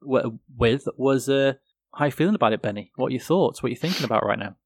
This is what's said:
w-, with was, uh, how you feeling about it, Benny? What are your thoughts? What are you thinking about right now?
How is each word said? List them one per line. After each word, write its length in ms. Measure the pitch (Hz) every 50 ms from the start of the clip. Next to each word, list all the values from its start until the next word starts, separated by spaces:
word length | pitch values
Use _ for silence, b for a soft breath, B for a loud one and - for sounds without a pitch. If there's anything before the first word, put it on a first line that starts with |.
| -
w-, 360 | 139 131 120 - 120 113 - _ - 135 113
with 280 | 120 113 123 143 - 127 - -
was, 280 | 127 135 135 135 127
uh, 280 | 135 139 139 139 135 131 - _ _ _ _ _ _ -
how 100 | - 147
you 60 | 143
feeling 240 | - - 156 190 214
about 180 | - 123 110 110
it, 80 | 107
Benny? 320 | - 107 101 104 - - _
What 100 | - 131
are 60 | - 131
your 80 | 120 -
thoughts? 400 | - 160 190 160 - - - -
What 60 | 120
are 20 |
you 60 | -
thinking 280 | - - 170 185 - 143
about 220 | 110 113 113 110
right 120 | 104 107 110
now? 180 | - - - _ _